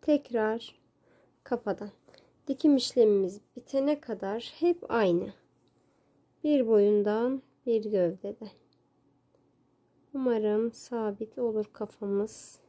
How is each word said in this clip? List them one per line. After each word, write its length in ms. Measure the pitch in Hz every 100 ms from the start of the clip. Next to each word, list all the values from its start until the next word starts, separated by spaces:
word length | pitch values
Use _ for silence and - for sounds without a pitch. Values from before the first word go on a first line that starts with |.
Tekrar 800 | - 294 - 240 214 226 - _ _ _ _ _ _ _
kafadan. 460 | - 240 220 185 202 - _ - _ _ -
Dikim 280 | 277 302 277
işlemimiz 640 | 240 - 220 202 185 202 _ -
bitene 440 | - 269 277 294
kadar 540 | - 208 196 220 233 -
hep 320 | 349 339 -
aynı. 420 | 233 196 175 190 - _ _ _ _ _ _ _ _ _ _
Bir 220 | 302 294 226
boyundan, 760 | 220 202 208 208 214 240 269 - _ -
bir 180 | 226
gövdeden. 680 | 208 208 175 185 202 220 202 - _ _ _ _ _ _ _ _ _ _ _ _ _ _ _
Umarım 580 | 277 254 226 214 214 233
sabit 640 | 226 - 240 214 202 214 -
olur 260 | 240 214 208
kafamız. 880 | - 208 - 202 202 214 - - -